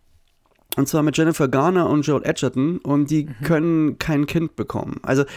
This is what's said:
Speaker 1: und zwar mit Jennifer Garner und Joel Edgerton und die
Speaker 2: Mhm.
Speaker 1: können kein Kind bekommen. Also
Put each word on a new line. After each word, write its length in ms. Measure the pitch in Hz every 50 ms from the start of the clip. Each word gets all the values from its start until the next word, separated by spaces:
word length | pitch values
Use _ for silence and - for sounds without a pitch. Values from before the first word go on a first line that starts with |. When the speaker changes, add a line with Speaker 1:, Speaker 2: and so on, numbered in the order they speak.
| _ _ _ _ _ _ _ _ _ _ _ _ _ _ - -
Speaker 1:
und 100 | 139 -
zwar 160 | - 156 147
mit 140 | 156 135 -
Jennifer 320 | 160 160 160 - 151 131
Garner 400 | 123 131 143 175 190 180 165 -
und 160 | 147 151 143 151
Joel 160 | 143 131 -
Edgerton 520 | - - - 147 123 - 131 135 160 180 -
und 320 | - - 143 143 147 143
die 160 | 156 156 147
Speaker 2:
Mhm. 180 | 151 131 107 143
Speaker 1:
können 540 | 151 170 151 160 170 165 160 156 147 120 -
kein 280 | - - 156 143 147
Kind 300 | - - 170 165 151 -
bekommen. 440 | - 104 - - 107 - - - -
Also 240 | - - 135 139 139 - -